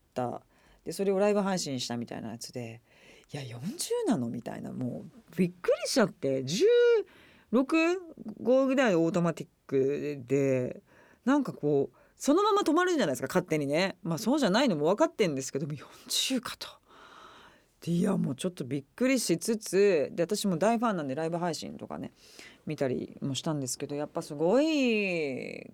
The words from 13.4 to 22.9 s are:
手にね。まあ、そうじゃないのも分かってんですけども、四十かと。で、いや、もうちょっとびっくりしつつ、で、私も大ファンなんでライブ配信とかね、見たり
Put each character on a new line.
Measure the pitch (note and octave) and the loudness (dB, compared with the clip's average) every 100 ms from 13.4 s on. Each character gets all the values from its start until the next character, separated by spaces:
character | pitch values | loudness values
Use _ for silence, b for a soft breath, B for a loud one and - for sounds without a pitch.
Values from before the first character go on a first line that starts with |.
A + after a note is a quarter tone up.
| - | 0
手 | D#3 | -2
に | C#3 | 0
ね。 | D3+ F#3+ - | 0 0 -4
ま | - D#3+ | -6 -4
あ、 | |
そ | G#3+ D4+ | 0 2
う | |
じ | A3+ | 2
ゃ | |
な | G3+ | 2
い | C#4+ | 2
の | D#3 | 2
も | D3+ | 2
分 | G#3+ | 2
か | D#4+ | 2
っ | |
て | - F#3+ | 2 0
ん | C3+ | 0
で | |
す | C3 | -4
け | C3+ | -6
ど | D3 | -6
も、 | |
四 | D3 - - - - - | -8 -12 -18 -6 -4 0
十 | C4 | -2
か | - - | -4 -12
と。 | - - B B B B B B B B B _ | -14 -16 B B B B B B B B B _
で、 | - | -4
い | E3+ | 0
や、 | F#3+ F3+ | 2 0
も | E3 | -2
う | B2+ | -2
ち | F3+ | -6
ょ | |
っ | |
と | F3 C3 | -6 -6
び | C#3 | -6
っ | - | -8
く | - B3+ | -2 2
り | C4 | 2
し | - E3+ | 2 -2
つ | - A3 | 0 -4
つ、 | - F#3 G3+ E3+ C3 | 0 2 4 4 0
で、 | C3 | -2
私 | E3+ G#3 G3+ | -2 0 0
も | D#3+ | 2
大 | G#3 A#3 | 2 2
フ | A#3 | 0
ァ | |
ン | F#3 | -2
な | |
ん | C#3+ | -4
で | C3+ | -4
ラ | E3 | -4
イ | |
ブ | E3+ | -2
配 | F3 D#3 | -4 -4
信 | D#2 D2 | -8 -12
と | - | -10
か | D2+ | -10
ね、 | C#3 B B B B B - | -10 B B B B B -8
見 | D3+ | -4
た | |
り | C3+ | -2